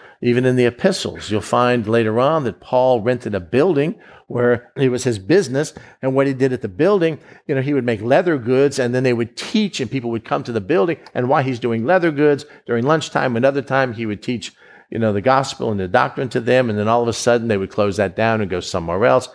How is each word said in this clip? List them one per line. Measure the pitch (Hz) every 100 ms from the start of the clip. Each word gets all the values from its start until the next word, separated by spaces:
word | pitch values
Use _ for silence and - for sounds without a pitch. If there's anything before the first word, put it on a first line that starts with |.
| - -
Even | 123 120
in | 127 127
the | 120
epistles, | - 190 185 - 80 -
you'll | 107
find | - 120 123 123 104
later | 117 110 113
on | 139 160
that | 123 -
Paul | - 127 131 123
rented | 107 123 117
a | 101
building | 85 123 185 143 156 - - - -
where | 123 120 117 - 139
it | 131
was | 123 123
his | 107
business, | 95 185 131 135 151 - - -
and | 131
what | 135 139
he |
did | 127 135
at | 123
the | 104
building, | 90 175 202 165 139 - - -
you | 135
know, |
he | 135
would | 139 120
make | 107
leather | 117 151 175 143
goods, | 113 127 143 135
and | 120
then | 127
they | 131
would | 117 113 -
teach, | - 214 208 -
and | 110
people | 135 120
would | 113 -
come | 143
to | 123
the | 113
building, | 98 175 175 156 -
and | - 123
while | 151
he's | 131 117
doing | 123 113 123
leather | 185 170
goods | 143 151 139 - - -
during | 117
lunchtime, | 131 160 - 143 135 117
another | 135 139
time | - 135 131
he | 110 110
would | 101
teach, | - 117 - _ - - -
you | -
know, | 110
the | 101
gospel | 127 135 139 - 123
and | 101
the | 92
doctrine | 120 135 - 127
to | 127
them, | 113 127 120
and | 104
then | 104
all | 117
of | 117
a |
sudden | 107 123 120 113
they | 101
would | 95
close | - 104 95
that | 98 95
down | 113 110
and | 95
go | 90
somewhere | - 90 85 90 127
else. | 127 -